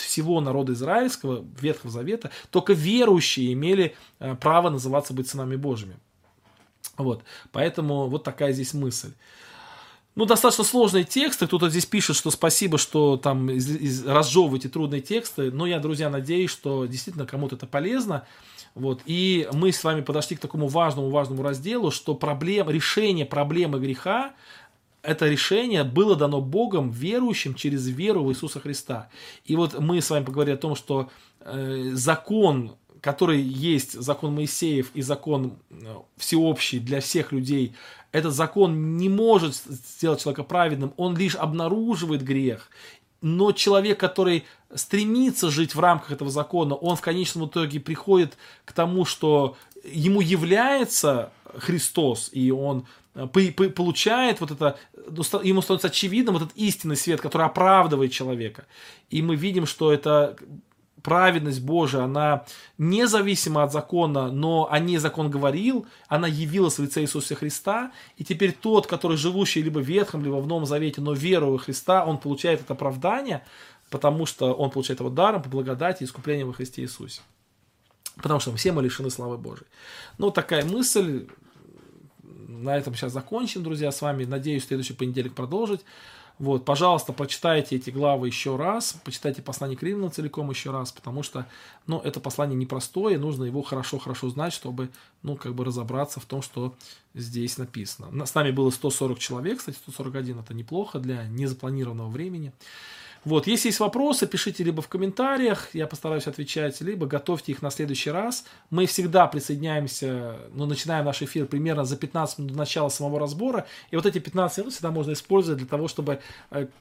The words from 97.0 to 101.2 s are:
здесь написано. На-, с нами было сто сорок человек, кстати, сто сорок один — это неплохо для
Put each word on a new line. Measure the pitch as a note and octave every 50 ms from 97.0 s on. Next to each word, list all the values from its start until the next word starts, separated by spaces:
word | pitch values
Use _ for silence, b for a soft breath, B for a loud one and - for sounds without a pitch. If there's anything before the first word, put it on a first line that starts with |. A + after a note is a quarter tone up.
| B B -
здесь | B2 A#2+ A#2 A#2+ A#2+ A#2+ B2 -
написано. | - B2+ B2 - A2+ G2 - - - - -
На-, | - C#3 D3
с | B2+ -
нами | D#3+ D3 C#3
было | C3 C3+ C3+ C3
сто | B2+ - - C#3+
сорок | C3+ - C#3 B2+ A#2+ -
человек, | - - B2+ B2 C#3 F#3 B3 B3+
кстати, | - - C#3
сто | - - -
сорок | B2+ - C3+ C3 C3
один — | C3+ B2+ B2 B2 A#2
это | A2 - A2+
неплохо | A2+ A#2 - D#3+ F3+ G3+ - - C#3+
для | B2+ B2+ B2+ A#2+